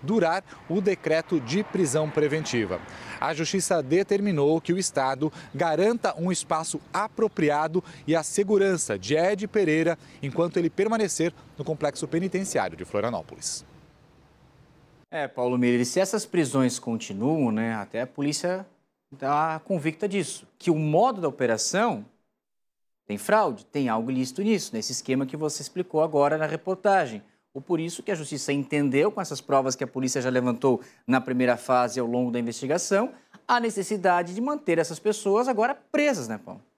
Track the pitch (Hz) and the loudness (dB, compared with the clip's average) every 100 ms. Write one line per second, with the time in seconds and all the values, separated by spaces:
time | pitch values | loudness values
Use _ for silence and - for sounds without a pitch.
0 | 131 220 165 180 - - - 175 196 185 | 2 2 4 0 -4 -20 -4 0 0 0
1 | - 160 165 170 120 165 208 190 165 110 | 2 0 2 -2 0 -2 0 0 2 2
2 | 104 156 151 156 156 120 101 87 - - | 0 2 2 0 0 0 0 -4 -8 -16
3 | - - 131 156 160 190 175 175 135 165 | -14 -6 -4 -2 -2 -2 2 0 2 2
4 | 196 202 208 165 143 160 - 175 185 - | 2 2 2 2 4 2 0 -2 0 0
5 | 131 135 156 - - 139 170 156 202 233 | 0 0 -4 -6 -14 -2 0 2 2 2
6 | 202 165 175 180 - 160 160 147 - - | -2 -2 -2 -2 -2 -2 -2 -8 -6 -4
7 | 214 - 214 - 147 147 160 170 - - | -4 0 -2 2 2 2 0 -2 -6 -14
8 | - 165 151 - 196 208 196 180 - 104 | 0 0 0 -2 2 4 4 2 0 -4
9 | 95 151 175 208 202 220 180 156 165 165 | 0 2 2 0 -2 0 2 4 2 0
10 | - - 143 127 170 170 170 - 208 226 | -6 -10 -6 -2 0 2 -2 0 0 2
11 | 202 - 170 - - - 143 156 151 - | 0 0 -2 -2 -20 -12 -6 -2 -2 -2
12 | 143 165 185 180 190 139 95 80 87 104 | -4 -2 -2 -4 -2 -2 -2 -4 -4 -2
13 | 107 110 76 - - - - - - _ | -2 -4 -8 -12 -10 -10 -14 -20 -20 _
14 | _ _ _ _ _ _ _ _ _ _ | _ _ _ _ _ _ _ _ _ _
15 | _ 165 139 - 123 123 123 120 123 - | _ -8 -8 -2 0 2 4 4 2 0
16 | 190 214 214 175 139 135 127 123 - 113 | 0 0 -2 0 0 2 2 0 -6 -6
17 | - 98 120 160 127 107 113 113 98 110 | -6 -4 0 2 0 0 -2 -4 -6 -8
18 | 127 - 143 147 175 185 190 _ _ _ | -8 -4 -4 -2 -4 -4 -8 _ _ _
19 | _ 135 135 147 160 156 - 185 151 156 | _ -8 0 0 0 -2 -4 -2 -2 -4
20 | 208 196 165 - - _ - 156 151 156 | -4 -2 -4 -8 -16 _ 0 2 4 4
21 | 240 214 165 - 123 113 - 180 233 131 | 2 2 -4 0 0 0 0 0 0 -2
22 | 107 _ _ _ _ _ _ _ _ _ | -8 _ _ _ _ _ _ _ _ _
23 | _ 104 - 214 190 110 - - 131 113 | _ -8 2 4 4 -2 -8 -2 0 0
24 | 117 131 127 - 202 208 - 113 107 - | -2 -2 -4 -2 0 0 0 -6 -6 -8
25 | - 131 131 151 156 147 - - 180 160 | -2 -2 -2 -4 -6 -6 -10 -8 -4 0
26 | 160 151 143 156 156 156 - 185 202 196 | 2 4 2 2 -2 -4 -6 -2 2 4
27 | 147 110 - _ _ 139 139 170 165 170 | 2 -6 -16 _ _ -16 -4 -2 -2 -8
28 | - 180 147 147 - 143 135 151 143 131 | -6 -6 -4 -8 -2 -2 0 0 2 4
29 | 147 143 - 139 - 139 170 - 127 - | 2 0 -8 -8 0 2 2 -2 -6 -4
30 | 127 139 127 127 123 120 135 120 - _ | -2 0 0 2 0 2 2 2 -2 _
31 | - 127 117 123 123 120 - 127 123 110 | 0 0 2 0 2 2 2 2 2 0
32 | 120 120 127 120 117 113 131 165 - 196 | -2 0 -2 -2 -4 -6 -2 -2 2 0
33 | 240 - _ - - 247 233 196 185 214 | 0 -6 _ -20 -2 0 0 -4 -4 0
34 | 180 180 175 185 247 294 - 165 160 165 | 4 2 0 -4 -4 -4 0 2 0 -2
35 | 214 208 202 202 247 226 233 277 _ - | -2 -2 2 2 2 0 0 -2 _ 0
36 | 294 226 117 110 - 92 _ | 2 0 -4 -8 -10 -18 _